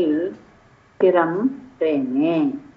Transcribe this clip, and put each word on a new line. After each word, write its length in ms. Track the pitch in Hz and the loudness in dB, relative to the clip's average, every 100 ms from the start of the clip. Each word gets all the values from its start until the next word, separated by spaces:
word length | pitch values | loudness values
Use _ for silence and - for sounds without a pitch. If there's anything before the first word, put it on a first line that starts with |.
| 165 151 180 208 - - _ _ _ _ | 2 0 -4 -8 -20 -20 _ _ _ _
ಚಿರಂ 340 | 185 180 165 175 254 - - - | 2 4 2 0 -2 -4 -14 -4
ಪ್ರೇಮೆ. 600 | 160 147 127 131 160 165 143 127 - | -2 0 -2 0 0 0 0 -4 -14